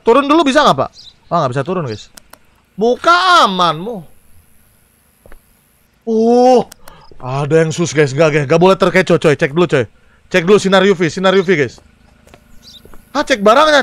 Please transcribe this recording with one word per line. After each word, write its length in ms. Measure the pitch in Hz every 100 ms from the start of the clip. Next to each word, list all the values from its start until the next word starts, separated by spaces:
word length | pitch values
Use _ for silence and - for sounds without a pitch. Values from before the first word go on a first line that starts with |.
Turun 240 | - 247 277
dulu 160 | 320
bisa 180 | 285 277
nggak, 160 | 247 135
Pak? 120 | - - - _ _
Wah, 60 | 170
nggak 100 | 135 127
bisa 80 |
turun, 240 | 135 190 135
guys. 240 | 107 - - _ - _ _ _ -
Muka 720 | 226 247 330 349 370 339 233
aman, 280 | 185 175 151
Mo. 180 | 202 214 147 - _ - _ _ _ _ _ _ _ _ - - _ _ _ _ _ _
Uh, 580 | 233 220 226 240 254 247 - - - - - -
ada 460 | 127 139 147 160
yang 80 | 160
sus, 240 | 160 170 147
guys. 160 | 143
Gak, 180 | 135 160 147
guys. 100 | 131
Gak 140 | 165
boleh 160 | 185 185
terkecoh, 400 | 185 185 185 165
coy. 180 | 160
Cek 220 | 139 156 156
dulu, 100 | 170
coy. 220 | 143 113 _ _ _ _
Cek 160 | 185
dulu 160 | 170 202
sinar 240 | 190 190
U 80 | 196
V, 160 | 175 165
sinar 260 | 190 190
U 80 | 190
V, 80 | 175 165
guys. 240 | 120 - _ _ _ _ _ - _ - - - - - - 277
Hah, 80 |
cek 160 | 294 240
barangnya, 420 | 202 294 311 294